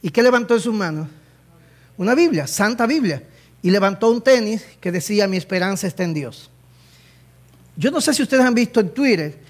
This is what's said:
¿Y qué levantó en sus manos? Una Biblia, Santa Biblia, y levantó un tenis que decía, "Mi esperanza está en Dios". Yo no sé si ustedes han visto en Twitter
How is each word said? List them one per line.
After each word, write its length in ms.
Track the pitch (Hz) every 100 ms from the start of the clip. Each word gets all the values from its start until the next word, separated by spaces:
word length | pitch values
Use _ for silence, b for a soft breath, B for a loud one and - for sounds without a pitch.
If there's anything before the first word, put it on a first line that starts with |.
¿Y 100 | 170
qué 100 | 233
levantó 340 | 247 247 240
en 60 | 233
sus 140 | 233
manos? 320 | 208 175 156 156 b b b b _ b b b b
Una 180 | 196
Biblia, 320 | 269 339 165 139
Santa 400 | - 208 240 233
Biblia, 360 | 311 208 131 - b b b
y 80 | 180
levantó 400 | 196 196 196 226
un 120 | 240
tenis 420 | 262 247 214 220 - -
que 100 | 180
decía, 380 | 175 - 208 196
"Mi 80 | 185
esperanza 500 | - 185 185 196 185
está 180 | -
en 100 | 175
Dios". 360 | 156 123 - - _ _ b b b b b b b _ _ _ 160
Yo 140 | 254
no 100 | 311
sé 120 | 302
si 100 | 285
ustedes 220 | 262 262
han 100 | 254
visto 260 | 240 233 233
en 100 | 190
Twitter 480 | 262 277 185 151 -